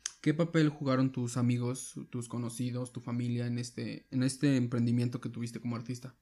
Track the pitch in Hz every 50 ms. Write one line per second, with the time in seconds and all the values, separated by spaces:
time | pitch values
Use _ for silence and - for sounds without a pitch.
0 | - - - _ - 151 147 156 170 165 165 165 156 151 151 - 143 131 131 131
1 | 131 131 - 127 123 120 120 131 120 120 123 120 123 123 127 131 - - - 139
2 | - - - 123 120 - - 120 120 117 - - 123 123 120 123 127 - - 123
3 | 123 123 120 120 123 120 120 120 120 120 120 120 120 120 - 120 117 110 107 107
4 | - _ - 131 127 131 131 - 151 143 135 127 127 120 131 120 117 117 120 120
5 | 120 120 123 120 - 127 117 117 120 117 117 113 - 120 117 110 113 - 123 120
6 | - 123 - _